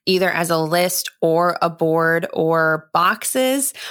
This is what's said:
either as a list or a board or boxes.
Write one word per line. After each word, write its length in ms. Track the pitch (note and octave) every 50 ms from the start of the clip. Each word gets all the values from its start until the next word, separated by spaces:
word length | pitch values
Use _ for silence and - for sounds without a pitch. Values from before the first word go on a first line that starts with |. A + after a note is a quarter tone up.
| -
either 240 | - F#3 F3+ F#3+ F3+
as 220 | E3 E3 E3+ E3
a 80 | E3+ D#3+
list 540 | D#3+ D#3 E3+ F3 F3+ F#3 - - - - - -
or 360 | - E3 D#3+ E3 F3 F3 E3+ - -
a 80 | E3+
board 560 | D#3+ - E3 D#3+ D#3+ E3 E3 E3 E3 E3 E3+ - -
or 580 | - D#3+ D#3+ E3 E3 D#3+ D#3+ D#3 D#3 - _ -
boxes. 800 | E3+ F3 F#3 A3 A3 - - - C4 B3+ C4 C4+ C#4 C4 - - - - -